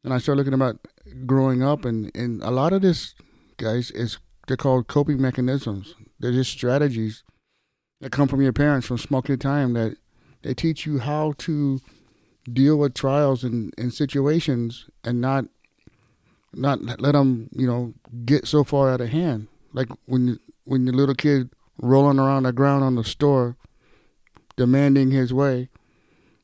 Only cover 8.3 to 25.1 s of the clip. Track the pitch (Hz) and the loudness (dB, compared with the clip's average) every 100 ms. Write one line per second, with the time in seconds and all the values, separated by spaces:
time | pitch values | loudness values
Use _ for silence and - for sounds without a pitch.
8.3 | 135 135 120 147 139 - 120 - 131 127 | 2 2 2 2 0 -2 -6 -2 -2 -2
9.3 | 131 139 143 131 117 113 - _ _ _ | -2 -2 -2 0 0 -2 -6 _ _ _
10.3 | _ - 127 165 151 156 143 117 151 156 | _ -8 -4 -4 -4 -4 -4 -4 -4 -4
11.3 | 143 - 147 143 135 - _ _ _ _ | -6 -6 -2 -2 -4 -8 _ _ _ _
12.3 | _ - 120 143 151 143 - 135 143 143 | _ -4 2 4 4 2 -2 0 2 2
13.3 | 127 123 117 104 - 120 - 135 143 139 | 0 -2 -4 -6 -6 -8 -4 -4 0 0
14.3 | 165 160 123 117 117 - _ 117 120 127 | 0 0 -2 -4 -8 -18 _ -6 -4 -2
15.3 | 135 120 _ _ _ _ _ _ _ _ | -2 -4 _ _ _ _ _ _ _ _
16.3 | _ _ - 135 131 120 120 135 143 135 | _ _ -4 -2 -2 -6 -4 0 4 2
17.3 | 120 113 127 127 120 120 - - 120 117 | 0 -4 -2 0 0 -4 -10 -16 -8 2
18.3 | 147 - 151 139 143 135 127 120 151 175 | 2 4 2 2 2 2 0 -2 -2 -2
19.3 | 113 110 _ _ 127 123 127 - 127 123 | -2 -8 _ _ -6 -6 -8 -4 0 0
20.3 | 113 - _ - 131 127 127 139 131 151 | -2 -10 _ -4 -2 0 2 2 2 0
21.3 | 139 127 - _ - 120 135 143 139 135 | 0 -2 -10 _ -6 2 6 6 4 2
22.3 | 135 131 123 139 139 135 123 113 - 147 | 2 0 2 2 4 2 0 -2 0 2
23.3 | 135 120 123 - _ _ _ _ _ _ | 2 0 -4 -18 _ _ _ _ _ _
24.3 | _ _ - 123 135 143 139 131 | _ _ 0 4 4 4 4 4